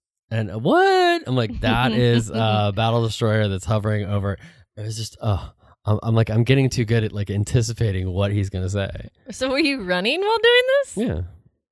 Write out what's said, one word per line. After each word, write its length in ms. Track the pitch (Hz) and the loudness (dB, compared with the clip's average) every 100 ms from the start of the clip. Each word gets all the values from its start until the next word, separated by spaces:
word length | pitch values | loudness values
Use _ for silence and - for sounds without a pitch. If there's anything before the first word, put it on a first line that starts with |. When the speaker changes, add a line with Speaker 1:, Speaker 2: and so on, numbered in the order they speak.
| _ _ - | _ _ -8
Speaker 1:
And, 200 | 113 104 | -6 -4
uh, 80 | 107 | -2
what? 640 | 135 330 392 381 359 339 311 | 2 4 4 4 4 2 0
I'm 100 | 127 | 0
like, 240 | 113 - | 0 -2
"That 320 | 110 113 127 | 0 2 2
is 380 | 113 123 117 110 | 2 4 4 2
Speaker 2:
<laughs> 40 | |
Speaker 1:
a 380 | 113 110 107 104 | 0 2 2 2
battle 280 | 101 113 120 | 0 0 2
destroyer 460 | 113 - 113 110 107 | 0 0 0 2 0
that's 160 | 95 | -2
hovering 400 | - 110 104 107 98 | -2 -2 0 -2 -2
over." 320 | 101 98 95 165 - _ - | -2 -2 -6 -12 -20 _ -12
It 60 | |
was 140 | 107 110 | -10 -8
just, 200 | 107 - | -10 -6
oh, 320 | 113 92 - - _ _ | -2 -2 -4 -16 _ _
I'm, 140 | - 107 | -2 -2
I'm 120 | 113 | 2
like, 160 | 113 107 | 2 2
I'm 140 | 107 | 2
getting 240 | 113 135 131 | 2 2 2
too 160 | 127 | 0
good 180 | 110 117 | 0 0
at, 100 | 110 | -2
like, 180 | 104 101 | -4 -4
anticipating 800 | 101 104 127 113 113 113 95 92 | -2 0 0 0 -2 -2 -2 -4
what 220 | 90 101 | -2 0
he's 180 | 104 98 | 0 -2
gonna 180 | 95 92 | -4 -4
say. 220 | 98 98 - - - - | -2 -4 -8 -16 -18 -16
Speaker 2:
So 180 | - 262 | -6 -2
were 80 | 269 | 0
you 240 | 294 269 | 0 0
running 380 | 185 180 208 320 | -2 -2 0 0
while 180 | 403 453 | 0 2
doing 240 | 453 480 508 554 | 4 4 4 0
this? 140 | 539 - | 0 -2
Speaker 1:
Yeah. 240 | 247 - 87 - _ _ _ | -2 -4 -6 -14 _ _ _